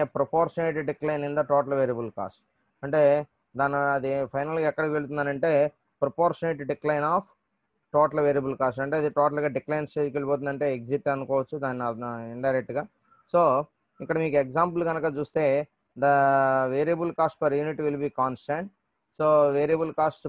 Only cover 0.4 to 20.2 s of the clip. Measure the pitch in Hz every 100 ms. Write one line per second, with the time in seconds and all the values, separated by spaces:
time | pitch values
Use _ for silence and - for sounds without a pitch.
0.4 | 165 - 165 156 147 143 151 151 143 147
1.4 | 143 139 135 139 127 117 113 - 95 -
2.4 | _ _ _ _ 139 151 143 147 147 _
3.4 | _ 120 139 143 143 139 135 139 127 139
4.4 | 147 160 156 151 156 151 139 147 143 139
5.4 | 165 147 147 - _ - 139 - 170 -
6.4 | 165 147 139 143 147 147 151 180 - _
7.4 | _ _ _ _ _ 147 151 151 147 139
8.4 | 131 135 131 120 139 156 151 - 147 147
9.4 | 147 131 - 151 147 151 147 139 139 143
10.4 | 139 139 147 127 117 139 143 135 127 135
11.4 | 131 151 135 127 120 113 120 117 113 120
12.4 | 135 131 113 127 - _ _ _ _ 175
13.4 | 165 131 151 _ _ - 135 160 160 143
14.4 | 131 147 175 170 165 160 160 139 143 160
15.4 | 147 139 147 _ _ - 139 143 139 139
16.4 | 135 135 131 135 151 165 170 160 160 -
17.4 | 151 139 151 151 151 143 143 - 131 127
18.4 | - 151 196 _ _ _ _ - 156 151
19.4 | 143 139 151 160 160 147 156 -